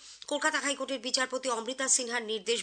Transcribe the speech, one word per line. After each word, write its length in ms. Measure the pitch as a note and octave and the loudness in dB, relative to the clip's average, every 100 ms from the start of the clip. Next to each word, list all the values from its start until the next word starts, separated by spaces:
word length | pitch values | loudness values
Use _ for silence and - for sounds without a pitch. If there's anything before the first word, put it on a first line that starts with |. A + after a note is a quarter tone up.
| - - - | -14 -16 -4
কলকাতা 320 | D4 D#4 D4 | 2 2 2
হাইকোর্টের 440 | C4+ C4+ B3+ C4+ B3 | 0 -2 -2 -4 0
বিচারপতি 420 | C4+ C4 B3+ B3+ | 0 2 0 0
অমৃতা 380 | A3+ A3+ C4 C4 | -2 -2 -2 2
সিনহার 360 | - A#3 A#3+ G#3+ | 2 2 -2 -2
নির্দেশ 340 | A3 F#3+ A3+ | -2 0 -2